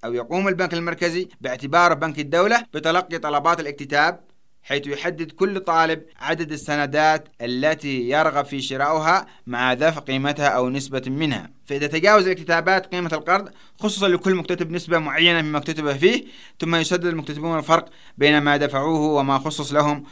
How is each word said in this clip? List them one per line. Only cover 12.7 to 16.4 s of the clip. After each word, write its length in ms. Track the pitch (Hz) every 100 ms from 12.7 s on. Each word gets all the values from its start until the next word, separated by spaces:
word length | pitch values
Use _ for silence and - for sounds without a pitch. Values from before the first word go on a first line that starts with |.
| 190 185
قيمة 240 | 180 175
القرض 360 | 156 156 190 208 - - -
خصص 240 | 214 196
لكل 320 | 196 175 190 185
مكتتب 360 | 165 175 165
نسبة 280 | 170 165 170
معينة 420 | 151 151 170 170
مما 160 | 151 147
اكتتب 340 | 143 156 147
فيه، 340 | 135 180 240 - -